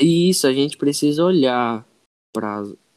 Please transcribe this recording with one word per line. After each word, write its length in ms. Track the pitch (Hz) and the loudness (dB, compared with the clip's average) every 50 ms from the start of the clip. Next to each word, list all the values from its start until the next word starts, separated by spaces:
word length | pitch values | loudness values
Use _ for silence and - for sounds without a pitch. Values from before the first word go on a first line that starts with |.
E 280 | 147 165 165 170 175 185 | 0 2 2 2 2 2
isso, 180 | 185 - - | 2 2 2
a 60 | 139 131 | 0 2
gente 240 | 135 139 147 - | 2 0 -2 -2
precisa 480 | - - 143 139 - - 151 147 151 170 | -2 -2 -2 0 0 0 0 0 2 2
olhar 640 | 180 185 170 131 127 123 123 120 117 117 110 110 _ _ _ _ _ _ _ _ _ - | 2 2 2 2 2 0 0 -2 -2 -4 -6 -8 _ _ _ _ _ _ _ _ _ -8
pra, 300 | 110 110 107 104 104 101 101 - - _ _ _ | -6 -6 -6 -6 -6 -8 -10 -12 -16 _ _ _